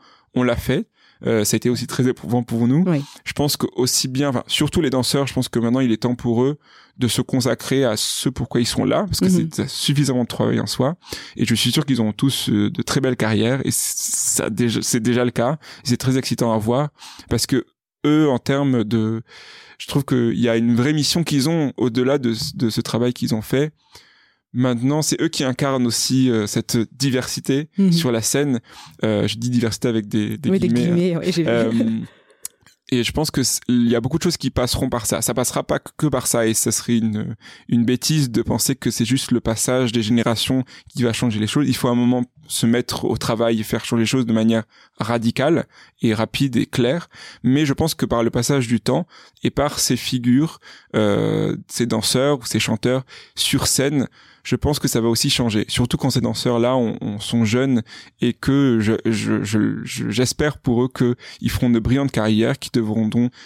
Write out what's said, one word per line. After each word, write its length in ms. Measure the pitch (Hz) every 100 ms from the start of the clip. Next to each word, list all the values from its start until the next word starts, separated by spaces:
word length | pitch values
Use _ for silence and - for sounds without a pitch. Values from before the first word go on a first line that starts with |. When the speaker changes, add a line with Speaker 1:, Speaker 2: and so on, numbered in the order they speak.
| _ _ _
Speaker 1:
On 100 | 127
l'a 120 | 123 120
fait. 320 | - 135 226 _ _ _ -
Euh, 180 | 113
ça 120 | 104 113
a 20 |
été 120 | 123
aussi 160 | 117 117
très 200 | - 127
éprouvant 360 | 120 - 120
pour 240 | 117 117 120
nous. 160 | 143 185
Speaker 2:
Oui. 140 | 151 143 - -
Speaker 1:
Je 80 |
pense 240 | - 147 -
que 80 | - -
aussi 320 | 127 - 139
bien, 220 | 127 143
enfin, 140 | 123 -
surtout 360 | - 151 185
les 100 | 147
danseurs, 340 | 131 123 143 139
je 80 |
pense 160 | - 123
que 80 | 120
maintenant 220 | 117 127
il 120 | 127
est 60 | 110
temps 100 | 123
pour 300 | 123 123 117
eux 160 | 131 147 _ - - -
de 80 | 120
se 140 | -
consacrer 600 | 123 135 123 117 - 131 127
à 120 | 107
ce 320 | - - -
pourquoi 320 | 131 127 -
ils 60 | 120
sont 160 | - 104
là, 180 | 147 190
parce 140 | 170
que 40 | 185
Speaker 2:
Mhm. 240 | 180 160
Speaker 1:
c'est 160 | - 143
suffisamment 560 | - - 143 139 123
de 40 | 117
travail 320 | - 117 117
en 80 | 110
soi. 280 | - 127 175 - - - -
Et 100 | 110
je 100 | 113
suis 160 | 123
sûr 160 | 160 143
qu'ils 160 | 123
ont 80 | 110
tous, 380 | 104 139 - -
euh, 200 | 104 104
de 120 | -
très 180 | - 143
belles 140 | 131 123
carrières, 440 | 110 107 110 131 -
et 60 |
c-, 220 | - - -
ça 540 | - - - - -
déjà, 280 | 104 120 110
c'est 160 | - 123
déjà 260 | 113 120 123
le 60 |
cas. 260 | - 120 151 - -
C'est 140 | - 123
très 200 | 127 131
excitant 340 | 123 117 120
à 40 | 110
voir, 300 | 107 123 147 - - - -
parce 180 | 120 -
que 180 | 127 - _ _ _ 147
eux, 240 | 151 151
en 80 | 123
termes 460 | - 139 143 123
de, 400 | 107 113 110 113 - - - - - -
je 80 | -
trouve 180 | 143 139
qu'il 340 | 127 117 104
y 100 | 117
a 60 | 117
une 200 | 117 117
vraie 180 | 131
mission 300 | 156 139 180
qu'ils 260 | 160 147 131
ont 240 | 165 143 -
au-delà 420 | 127 117 123 143
de, 140 | 120 113 -
de 160 | - 113
ce 120 | 113
travail 320 | - 113 123
qu'ils 200 | 120 -
ont 80 | 110
fait. 300 | 107 131 151 - _ - - _ _ _ _
Maintenant, 480 | 120 127 120 131 151
c'est 200 | 147 -
eux 60 | 160
qui 160 | -
incarnent 420 | 135 123 139 135 123
aussi, 460 | - - 131 131
euh, 160 | 113 104
cette 300 | 117 - 120 107 -
diversité 720 | 139 127 120 - - 135 151 -
Speaker 2:
Mhm. 140 | 196
Speaker 1:
sur 200 | 165 151
la 100 | 113
scène. 380 | 110 139 143 120 - - - -
Euh, 240 | 110 104 107
je 100 | 104
dis 120 | 120
diversité 380 | 123 113 104 127
avec 200 | 113 104
des, 300 | 107 104 110
des 120 | 143
Speaker 2:
Oui, 100 | 190
des 100 | -
Speaker 1:
guillemets, 200 | 120 175
hein. 60 | 175
Speaker 2:
guillemets, 220 | 180 165
oui, 140 | -
j'ai 120 | 170
vu. 60 | 160
Speaker 1:
Euh, 500 | 117 113 113 113 113 110 - _ _ - _ _ _ -
et 140 | 127
je 80 | 113
pense 180 | - 151
que 140 | -
c-, 160 | 123 - -
il 220 | 123 117
y 60 | 120
a 40 |
beaucoup 180 | 123 160
de 60 |
choses 140 | 175 -
qui 120 | 131
passeront 400 | - 123 - 135
par 160 | 120 -
ça. 160 | -
Ça 120 | -
passera 300 | 123 123 -
pas 140 | 139 139
que 280 | - - 151
par 180 | 131 -
ça, 220 | 120 113
et 60 |
ça 180 | 110 -
serait 260 | - - 117
une, 380 | 110 107 107 110 - - -
une 160 | 120
bêtise 480 | 117 123 - 156 135
de 100 | 117
penser 340 | 117 117 - 135
que 140 | 127
c'est 140 | -
juste 280 | 113 131 -
le 100 | 117
passage 500 | - 110 - 127 123
des 100 | 117
générations 640 | 107 120 113 110 - 131 127 - -
qui 140 | -
va 80 | 120
changer 280 | 110 123 107
les 60 | 107
choses. 200 | 147 135
Il 80 | 123
faut 140 | 127
à 20 |
un 40 | 120
moment 280 | 123 127 123 _ -
se 180 | - 117
mettre 380 | 117 123 -
au 140 | - -
travail 420 | - 113 117 113
et 40 |
faire 200 | 107 113
changer 200 | - 120
les 40 | 113
choses 180 | 131 113
de 60 |
manière 300 | 110 110 113 107 _ - -
radicale 680 | 110 120 113 - 135 165 - - - _
et 120 | 117
rapide 420 | 107 113 - 139 113
et 100 | -
claire. 440 | - 120 165 - - - -
Mais 220 | 120 139 156
je 80 |
pense 200 | 135 160
que 120 | - 117
par 180 | 117
le 60 | 113
passage 360 | - 120 143 120
du 120 | 117
temps 260 | - 135 175 - - _
et 80 | 127
par 280 | - 143 -
ces 180 | - 127
figures, 640 | - 131 120 123 160 - - - _ -
euh, 640 | 104 101 107 104 104 104 -
ces 180 | - 120
danseurs 540 | 113 - 127 143 143
ou 60 | 120
ces 140 | 117
chanteurs 460 | - 113 120 131 - - - -
sur 320 | - 139 -
scène, 400 | - 135 147 117 - - _ -
je 80 | 123
pense 240 | 143 147
que 80 | 139
ça 140 | 120
va 80 | 113
aussi 200 | 113 147
changer. 360 | - 120 107 -
Surtout 300 | - 127 151
quand 120 | 135
ces 120 | 123
danseurs-là 560 | 117 110 123 120 120 131
ont, 180 | 113 -
ont, 180 | 107 104
sont 240 | - 120
jeunes 380 | 110 123 135 120 - - - _
et 100 | 120
que 460 | - - 139 139 113
je, 140 | 107 113 -
je, 320 | 107 107 107
je, 400 | 101 110 107 110
je, 260 | 113 120 117
j'espère 480 | 107 127 - 151 -
pour 240 | - 117
eux 60 | 127
qu'ils 600 | - 123 123 - - 113
feront 180 | - 123
de 100 | 117
brillantes 320 | 110 131 139
carrières, 440 | - 107 107 117 135
qu'ils 140 | -
deviendront 580 | 120 107 110 110 117 123 -